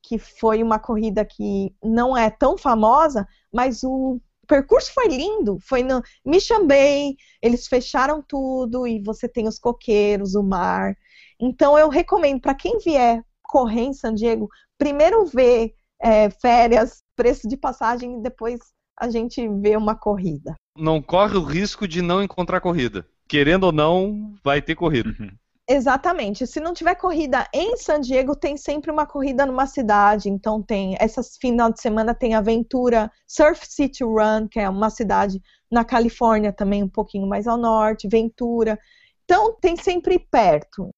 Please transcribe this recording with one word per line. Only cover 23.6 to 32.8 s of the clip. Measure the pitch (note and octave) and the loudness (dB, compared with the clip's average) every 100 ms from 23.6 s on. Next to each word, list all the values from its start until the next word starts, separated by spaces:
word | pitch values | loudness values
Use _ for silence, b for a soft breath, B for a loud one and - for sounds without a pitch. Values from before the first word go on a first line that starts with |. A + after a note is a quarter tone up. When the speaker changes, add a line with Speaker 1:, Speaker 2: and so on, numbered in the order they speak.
Speaker 2:
ou | F#3 | 4
não, | D3+ D3+ F3+ F#3+ G#3 G#3+ - | 2 2 2 0 -6 -12 -6
vai | C#3 C#3+ | -2 -2
ter | C#3+ | -2
corrida. | D#3+ F3 C#3+ A2 | -4 0 0 -2
Speaker 3:
Uhum. | G#2+ G#2 F#2+ _ _ - | -8 -12 -16 _ _ 0
Speaker 1:
Exatamente. | C#4 B3+ C4 F4+ F4 G#3 G3+ B3+ | 0 2 0 -2 -4 -6 -6 -8
Se | - | -6
não | D#4+ | -8
tiver | F4 E4 F#4 | -4 -4 -2
corrida | F#4 D#4+ D4 B3+ - | -2 -4 -2 -2 -2
em | C4 F#4+ A#4+ | -4 -4 -6
San | - D4+ | -2 -2
Diego, | B3 C4 C4 D4 | 0 -2 -2 -4
tem | D#4 C#4+ | -6 -6
sempre | - D4 D4 | -6 -6 -4
uma | D4+ D4 | -4 -4
corrida | C#4+ C4+ B3+ C#4 | -4 -4 -2 -2
numa | B3+ C4+ | 0 -4
cidade. | - A3 G#3 G#3 G#3+ G3+ | -4 0 4 4 2 -2
Então | G3 A3 G#3+ | -4 -4 -4
tem, | G3+ G3+ F#3+ F#3+ | -4 -4 -4 -2
essa | A3 - A#3 - | -2 -2 -10 -6
final | B3+ A#3 A#3 | -2 2 0
de | A3+ | 0
semana | B3 G#3+ A3 | -4 -2 -2
tem | A#3 A#3+ | -2 0
a | A3 | 0
Ventura | G#3 A3+ A3+ C4 | 0 -2 -2 -2